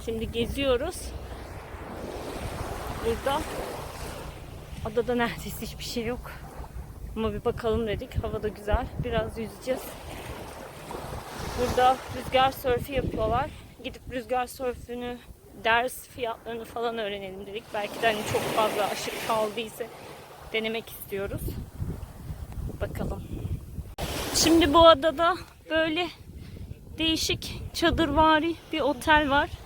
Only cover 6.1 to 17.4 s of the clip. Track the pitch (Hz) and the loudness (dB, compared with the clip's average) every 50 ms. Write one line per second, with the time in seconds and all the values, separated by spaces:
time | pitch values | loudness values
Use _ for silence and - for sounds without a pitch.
6.1 | 247 247 - - - - - - - - - - - - - - - - - - | -4 -6 -8 -10 -12 -12 -12 -12 -12 -12 -12 -10 -10 -12 -10 -10 -12 -12 -10 -8
7.1 | - 214 220 220 208 208 - 240 226 233 - 233 220 226 233 220 202 185 - - | -4 -2 -2 -2 -2 0 0 0 -2 0 0 2 2 2 2 0 0 -2 -4 -4
8.1 | - - - 220 214 220 202 214 196 - - - 208 226 262 285 - - - 247 | -4 -2 -2 -2 -4 -2 -4 -4 -4 -4 0 2 2 2 2 0 -4 -4 -4 0
9.1 | 233 226 220 226 - 226 226 202 - - - 262 254 - - - - - - - | 0 0 0 0 -4 -6 -6 -6 -8 -8 -2 -2 -2 -2 -2 -8 -10 -10 -12 -12
10.1 | - - - - - - - - - - - - - - - - - - - - | -10 -10 -10 -10 -10 -10 -10 -12 -12 -12 -12 -14 -14 -14 -12 -10 -10 -8 -8 -8
11.1 | - - - - - - - - - - 247 247 - - 247 254 262 254 - - | -8 -8 -10 -10 -10 -8 -6 -4 0 0 0 2 6 8 8 8 8 6 0 -8
12.1 | - 254 240 - - 254 262 269 262 - - 262 247 240 240 262 277 254 247 - | -8 -8 -8 2 6 6 6 6 4 2 0 2 2 2 0 0 -2 0 0 0
13.1 | - - 220 214 226 240 277 302 - - - - - - - 262 - 233 - - | 0 0 2 2 2 2 0 0 -6 -12 -16 -18 -18 -10 -10 -8 -8 -8 -12 -6
14.1 | 233 262 233 214 254 254 247 240 - - 269 247 233 - - - 240 247 240 240 | -6 -6 -4 0 0 0 0 -2 -4 -4 -4 -4 -4 -6 -10 -10 -8 -6 -6 -6
15.1 | 240 247 - - - - - - - 202 196 226 226 233 240 254 - - - - | -6 -8 -12 -18 -20 -20 -20 -20 -20 0 6 6 8 8 6 2 -2 -6 -14 -14
16.1 | - - 247 226 226 - - 220 233 233 226 220 - 240 233 240 233 233 220 202 | -8 -4 -4 -4 -4 -6 -8 -8 -8 -8 -8 -8 -6 -2 -2 0 0 0 -2 -2
17.1 | 202 202 196 190 185 190 | -4 -4 -6 -8 -10 -10